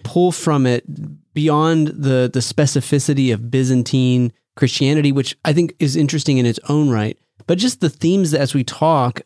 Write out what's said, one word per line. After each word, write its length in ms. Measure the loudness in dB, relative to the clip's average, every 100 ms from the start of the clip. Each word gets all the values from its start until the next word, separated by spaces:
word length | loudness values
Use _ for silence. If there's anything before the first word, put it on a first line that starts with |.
pull 280 | -4 0 0
from 340 | 0 -2 0 2
it 180 | 0 -4 -12 -14 -16 _ -2
beyond 540 | 0 2 2 2 0
the, 400 | -2 0 0 0
the 60 | -2
specificity 920 | -4 0 0 0 0 0 0 0 0
of 200 | 0 -2
Byzantine 840 | -2 2 0 0 0 2 2 0 -4 _ -2
Christianity, 540 | -2 0 0 2 2
which 260 | 0 -4 -4 -2
I 80 |
think 200 | 0 0 -2
is 160 | -2 0
interesting 420 | 0 0 0 0
in 80 | 0
its 120 | -2 -2
own 220 | 0 2
right, 280 | 0 -2 -6 _ _ -4
but 140 | -2
just 200 | -2 -2
the 100 | -4
themes 400 | 0 0 2 2
that 100 | 0
as 140 | 0 -2
we 80 |
talk 580 | -4 -2 0 2 0 -4